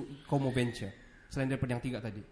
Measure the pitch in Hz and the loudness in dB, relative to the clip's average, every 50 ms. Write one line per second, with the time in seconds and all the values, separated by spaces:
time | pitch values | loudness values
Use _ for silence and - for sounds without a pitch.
0 | - 135 143 - - - 143 139 139 131 120 127 120 120 107 - 104 95 - - | -6 -6 -10 -14 -2 2 2 4 4 4 4 4 2 2 0 -2 -6 -6 -8 -10
1 | - - - - - - - 139 131 131 135 127 - 123 123 120 - 127 123 107 | -16 -20 -20 -20 -16 -6 -2 0 0 2 2 2 2 0 0 0 0 -2 -2 -2
2 | 113 110 98 107 101 - | -4 -4 -6 -6 -10 -12